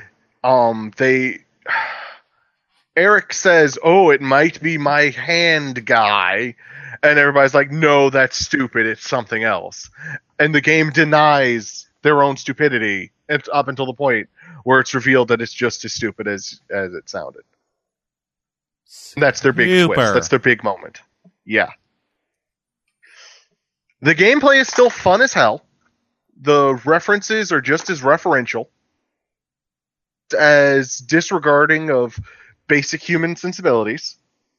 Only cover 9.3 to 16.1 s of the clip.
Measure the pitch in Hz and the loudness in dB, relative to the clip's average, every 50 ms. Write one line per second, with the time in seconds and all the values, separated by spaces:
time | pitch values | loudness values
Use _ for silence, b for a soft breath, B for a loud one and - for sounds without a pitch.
9.3 | 113 110 113 113 101 87 92 92 - - - - B B 147 156 143 B B _ | -6 -4 -4 -4 -4 -4 -6 -10 -16 -18 -20 -20 B B -18 -16 -16 B B _
10.3 | _ - 147 156 156 147 135 160 160 160 156 156 135 170 160 151 151 151 151 151 | _ -2 -2 0 0 0 0 2 2 2 0 0 0 0 0 2 4 4 4 4
11.3 | 147 143 135 123 120 113 104 - - - - _ _ _ - 151 151 143 143 143 | 4 2 2 0 -2 -4 -6 -10 -16 -20 -20 _ _ _ 0 2 2 4 2 2
12.3 | 135 131 - - 131 - 151 147 127 117 110 104 101 95 90 - _ _ _ - | 0 -4 -8 -10 -4 -2 -2 0 0 -2 -2 -4 -4 -6 -8 -12 _ _ _ -6
13.3 | 151 143 - - - 147 131 131 135 127 135 127 120 - 143 135 120 107 101 - | -6 -6 -6 -4 -4 -4 -4 -4 -6 -8 -8 -8 -8 -6 -4 -2 -2 -2 -4 -8
14.3 | _ B B B B 147 B 123 135 151 151 - - 131 113 135 131 127 120 117 | _ B B B B -8 B 2 2 2 2 0 -4 -4 0 2 2 2 2 2
15.3 | 120 117 117 - - - 123 117 - - - 110 - - 120 104 | 0 -2 -2 -6 -8 -4 -4 -4 -4 -6 -10 -12 -10 -8 -8 -8